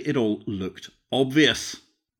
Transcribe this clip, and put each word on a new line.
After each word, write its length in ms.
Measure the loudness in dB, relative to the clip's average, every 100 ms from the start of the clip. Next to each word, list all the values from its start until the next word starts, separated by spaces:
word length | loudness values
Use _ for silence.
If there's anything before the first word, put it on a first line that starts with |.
| 0
it 100 | 0
all 260 | 0 -2 -4
looked 420 | -6 -8 -10 -20 _ _
obvious. 640 | 0 2 4 4 2 -6 -12 _ _ _ _